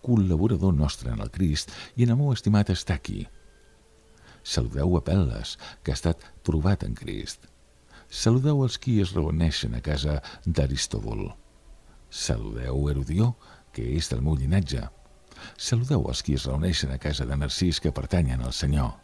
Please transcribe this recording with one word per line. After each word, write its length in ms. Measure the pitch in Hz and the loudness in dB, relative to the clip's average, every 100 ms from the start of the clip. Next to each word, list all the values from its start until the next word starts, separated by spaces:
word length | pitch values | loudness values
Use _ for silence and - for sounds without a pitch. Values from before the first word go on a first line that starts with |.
| - | 2
col·laborador 680 | 117 92 82 104 90 95 76 | 4 4 4 2 2 2 4
nostre 360 | 73 - 60 | 2 -2 -6
en 100 | 57 | -6
el 80 | - | -6
Crist, 400 | - 90 73 - - - - | 0 0 0 -4 -14 -12 2
i 100 | 120 | 4
en 80 | |
el 60 | 120 | 4
meu 120 | 143 | 2
estimat 380 | 123 - 104 101 | 0 4 4 4
Estaqui. 540 | 92 - 78 - 98 - - - - - - _ _ _ - - - | 0 0 -4 -4 -8 -8 -14 -20 -20 -20 -20 _ _ _ -20 -20 -18
Saludeu 520 | - - 58 64 80 87 | -4 -2 -2 0 2 2
Apel·les, 580 | - 95 76 55 - - - - | 4 2 2 -2 -8 -12 -16 -10
que 80 | - | -4
ha 60 | 65 | -2
estat 260 | 82 82 - - - | 0 -2 -6 -10 -2
provat 380 | 80 80 101 - | 2 2 2 -2
en 80 | - | -6
Crist. 540 | - - - - - _ _ _ _ - - | -6 -8 -8 -12 -18 _ _ _ _ -20 -14
Saludeu 560 | - 110 120 139 143 | 0 2 4 4 2
els 140 | 127 - | 2 -2
qui 200 | - 110 | 0 2
es 80 | 92 95 | 2 0
reuneixen 600 | 78 80 82 - 55 58 | 0 2 2 0 -4 -4
a 80 | |
casa 380 | 76 73 71 73 - - - | -2 -2 0 -2 -6 -8 -2
d'Aristòbul. 800 | 80 69 67 - - - 107 92 - - _ - - - - - | 0 0 0 -4 -4 -4 -6 -8 -12 -20 _ -20 -20 -20 -20 -16
Saludeu 800 | - - 58 52 55 62 64 71 | -8 -4 -4 -4 -8 -4 -2 0
Herodió, 460 | 69 65 85 117 117 - - - - | 0 -2 2 2 0 -14 -20 -16 -8
que 80 | 58 76 | -4 -2
és 100 | - | -2
del 160 | 60 | -2
meu 140 | 69 73 | 0 0
llinatge. 460 | 65 95 78 65 - - - - - - - - | 2 0 0 -4 -6 -14 -20 -20 -20 -20 -20 -10
Saludeu 500 | - 117 127 135 - | -2 0 2 0 0
els 160 | - | -4
qui 140 | - 67 | 0 -2
es 100 | 65 | 0
reuneixen 460 | 67 87 82 69 65 | 0 0 0 -2 -4
a 60 | |
casa 260 | 73 73 64 | -4 -4 -2
de 80 | 69 | -2
Narcís, 460 | 71 - 90 80 | -2 0 0 2
que 80 | 82 | -2
pertanyen 540 | 69 67 92 73 62 60 | -2 0 2 2 0 -2
al 100 | - | -2
Senyor. 380 | 71 73 60 - | 0 2 0 -4